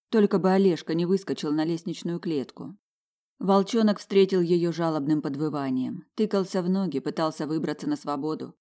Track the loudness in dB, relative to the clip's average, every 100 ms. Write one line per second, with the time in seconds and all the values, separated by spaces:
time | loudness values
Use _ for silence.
0 | -2 2 4 4 4 4 4 4 -2 -2
1 | 2 0 0 -6 -2 -2 0 -2 -6 -8
2 | -6 -6 -4 -4 -4 -10 -16 -16 _ _
3 | _ _ _ -8 2 2 4 2 2 2
4 | 2 4 4 4 2 2 2 0 0 0
5 | 0 0 0 -4 -4 -4 -2 -2 -4 -8
6 | -10 -4 0 0 -2 -2 0 0 0 -4
7 | -4 -2 -2 -2 -4 -4 -4 -4 -4 -4
8 | -4 -6 -4 -6 -10 -16